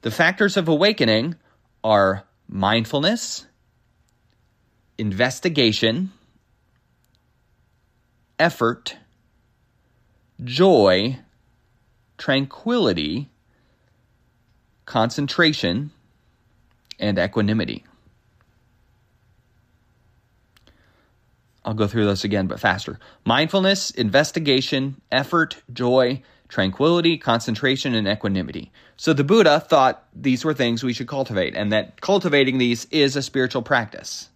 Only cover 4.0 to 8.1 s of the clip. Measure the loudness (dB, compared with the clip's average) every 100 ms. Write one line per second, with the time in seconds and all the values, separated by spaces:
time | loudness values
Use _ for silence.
4 | _ _ _ _ _ _ _ _ _ _
5 | -6 -2 -2 -2 -4 2 0 2 0 0
6 | -6 -10 _ _ _ _ _ _ _ _
7 | _ _ _ _ _ _ _ _ _ _
8 | _